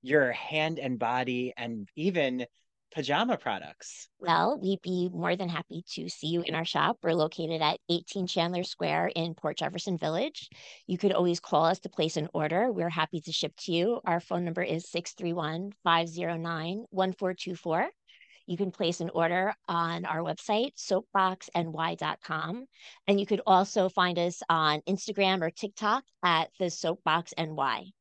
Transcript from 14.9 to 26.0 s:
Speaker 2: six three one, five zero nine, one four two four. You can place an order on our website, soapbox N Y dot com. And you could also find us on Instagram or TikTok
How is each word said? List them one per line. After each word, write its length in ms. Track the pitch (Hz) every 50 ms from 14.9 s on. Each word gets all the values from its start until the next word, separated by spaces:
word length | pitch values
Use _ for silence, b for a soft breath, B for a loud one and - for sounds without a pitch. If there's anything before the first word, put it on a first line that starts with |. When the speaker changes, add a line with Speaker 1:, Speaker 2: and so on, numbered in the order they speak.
Speaker 2:
six 220 | - 175 175 - -
three 200 | - 190 175 170
one, 380 | 175 160 147 156 165 185 202 202 _ _
five 240 | 175 170 165 170 170
zero 280 | 160 170 175 170 170
nine, 480 | 165 165 170 170 160 156 170 185 208 233 -
one 220 | - 185 190 190 185
four 200 | _ 202 185 185
two 220 | - - 185 180
four. 340 | 160 - 175 160 170 226 339 - _ _ B B B B B B B B
You 100 | - 180
can 160 | 170 202 190 175
place 280 | - 202 170 175 -
an 100 | 170 165
order 440 | - - 165 165 175 180 185 202 214 _ _ -
on 360 | 180 170 170 165 170 170 175
our 140 | 190 175 160
website, 540 | 165 165 160 - - - 214 214 240 285 -
soapbox 720 | - - - 202 185 226 _ _ 202 190 185 185 185 - - -
N 160 | 175 170 165
Y 240 | 156 151 165 165 170
dot 240 | 165 - 156 151 -
com. 460 | _ - 165 156 156 160 180 240 262 - B B B B B B B
And 140 | - 202 202
you 60 | 202
could 160 | 196 220 196 -
also 420 | - 190 180 196 196 - 220 185 190
find 300 | - - 180 180 175 170
us 240 | 170 175 180 - - -
on 320 | 170 165 156 151 151 151 - -
Instagram 540 | 190 190 - - 208 202 196 190 190 190 170
or 100 | 160 -
TikTok 500 | - - 202 202 - 220 208 214 262